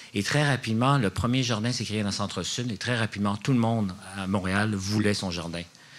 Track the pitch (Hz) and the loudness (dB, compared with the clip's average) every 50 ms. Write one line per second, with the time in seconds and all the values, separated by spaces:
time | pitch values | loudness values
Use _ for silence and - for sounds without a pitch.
0 | - - - 104 101 - - 143 151 143 135 120 - 113 110 110 123 131 143 139 | -14 -6 -4 -2 0 2 2 2 4 4 2 0 0 0 0 2 4 4 4 4
1 | 117 95 - - - 120 123 131 131 113 123 107 107 120 123 - 113 - 104 110 | 4 2 0 0 0 2 2 2 2 0 0 0 0 0 -2 -2 -4 -2 -2 -2
2 | 104 101 95 - 104 95 - - 87 - - - 123 127 110 90 - - 123 117 | 0 0 -2 -2 -2 -4 -4 -4 -4 -4 -4 -4 -4 -4 -4 -4 -2 -2 0 0
3 | 113 104 - 101 101 104 101 104 - - 139 123 113 113 113 113 107 95 90 95 | 0 -2 -2 0 0 0 0 0 0 2 4 4 4 4 2 2 0 -2 -4 -6
4 | - - 95 101 98 92 95 104 92 92 92 101 104 110 107 98 95 98 104 107 | -12 -12 -8 -6 -2 0 0 0 0 2 2 2 2 2 0 -2 -2 0 0 2
5 | 104 104 104 - - 95 85 82 80 85 82 85 87 - - - - - - | 2 2 2 0 -2 -4 -4 -4 -6 -6 -6 -6 -8 -10 -14 -20 -20 -20 -20